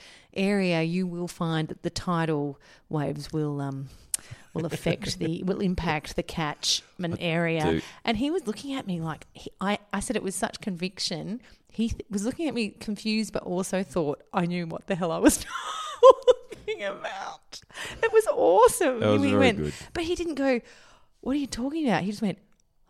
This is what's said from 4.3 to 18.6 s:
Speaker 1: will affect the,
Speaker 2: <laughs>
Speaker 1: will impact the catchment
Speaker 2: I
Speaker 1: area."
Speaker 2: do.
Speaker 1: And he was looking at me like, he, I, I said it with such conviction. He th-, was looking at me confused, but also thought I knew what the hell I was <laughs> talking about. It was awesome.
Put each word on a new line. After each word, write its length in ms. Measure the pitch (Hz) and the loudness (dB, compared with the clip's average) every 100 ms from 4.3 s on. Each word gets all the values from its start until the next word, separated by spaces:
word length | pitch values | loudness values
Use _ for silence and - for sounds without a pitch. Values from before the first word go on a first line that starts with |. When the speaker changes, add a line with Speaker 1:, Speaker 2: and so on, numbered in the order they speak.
| - - | -20 -10
Speaker 1:
will 100 | 165 165 | -6 -4
affect 520 | 156 170 151 - 185 | -2 -2 -2 -4 -4
the, 240 | 165 170 | -4 -2
Speaker 2:
<laughs> 40 | 180 | -2
Speaker 1:
will 140 | 196 | 0
impact 540 | 196 - 170 156 - - | 0 0 -2 -2 -4 -6
the 60 | |
catchment 920 | 170 - 151 - - - - - 170 - | -6 -4 -4 -4 -2 -2 -4 -8 -6 -4
Speaker 2:
I 20 | |
Speaker 1:
area." 400 | 170 165 170 165 | -2 0 0 0
Speaker 2:
do. 160 | 156 - - - | 0 0 -4 -8
Speaker 1:
And 120 | - 220 | -4 -2
he 140 | 285 | 0
was 160 | 370 - | -2 -4
looking 260 | 220 277 | -6 -6
at 120 | 269 202 | -6 -4
me 140 | 175 | -4
like, 260 | 160 147 - | -4 -8 -14
he, 180 | - - - | -18 -16 -6
I, 180 | 196 208 - | -2 -4 -4
I 60 | 196 | -6
said 140 | - 214 | -4 -4
it 60 | |
with 120 | 190 - | -4 -4
such 240 | 226 - | -6 -6
conviction. 800 | - 175 185 - - 160 160 226 - - _ | -8 -6 -6 -4 -6 -4 -6 -8 -12 -20 _
He 200 | - 226 | -4 -2
th-, 160 | - - | -4 -6
was 140 | 196 | -4
looking 240 | 214 - 320 | -4 -2 -2
at 60 | |
me 160 | 233 202 | -2 -4
confused, 640 | - - 202 220 214 214 | -6 -8 -6 -2 -2 -2
but 80 | - | -6
also 400 | - 180 190 185 | -4 -4 -2 -2
thought 400 | 196 185 147 139 - | -2 -2 -2 -4 -6
I 140 | 208 175 | -2 -2
knew 200 | 175 165 | -2 -6
what 200 | 165 - | -8 -6
the 80 | |
hell 180 | 190 175 | -4 -2
I 60 | 165 | 2
was 200 | 247 - | 2 2
<laughs> 60 | - - - - 622 587 508 - - - - | -2 -10 -8 -8 -8 10 10 10 8 2 0
talking 320 | - - 427 | -12 -10 -6
about. 760 | - - - 381 - - - - - - - - | -6 -6 -8 -8 -10 -12 -18 -20 -18 -14 -12 -2
It 100 | 453 | 4
was 140 | 440 427 | 6 4
awesome. 720 | - - 370 | 4 6 8